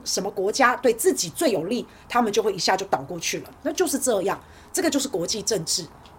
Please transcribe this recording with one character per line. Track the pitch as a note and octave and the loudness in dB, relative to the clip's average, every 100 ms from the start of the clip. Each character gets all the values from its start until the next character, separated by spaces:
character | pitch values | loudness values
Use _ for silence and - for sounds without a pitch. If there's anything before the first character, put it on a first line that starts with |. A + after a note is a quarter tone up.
| - | -2
什 | - | -4
么 | G3 | -2
国 | G#3 F#3+ | -2 0
家 | A3 B3 B3 | 4 4 6
对 | B3+ | 2
自 | A3+ F#4+ | 2 2
己 | - E3+ | 2 0
最 | - D#4+ | 0 0
有 | F3+ | 0
利， | E3+ A#3+ - - - | 0 -4 -6 -12 -2
他 | A#3+ | 0
们 | A3 | 2
就 | A3 | 2
会 | G#3 | 0
一 | F#3+ | 0
下 | - F#3+ | 0 0
就 | G3 | 0
倒 | C3 | -4
过 | C#3 F3 | -4 -8
去 | - D#3 | -6 -6
了， | - - | -8 -8
那 | D4 | -4
就 | D#4+ F4+ | 0 0
是 | C4+ | 0
这 | B3+ G3+ | 0 0
样。 | F#3 D#3+ - - - | 0 -4 -8 -20 -8
这 | - | -2
个 | E4+ | 0
就 | - | 0
是 | - | -2
国 | F3 F3 | -2 -2
际 | A3 | -4
政 | G3+ G3+ D#3+ | -2 -2 0
治 | - D#3+ - - | -4 -6 -14 -20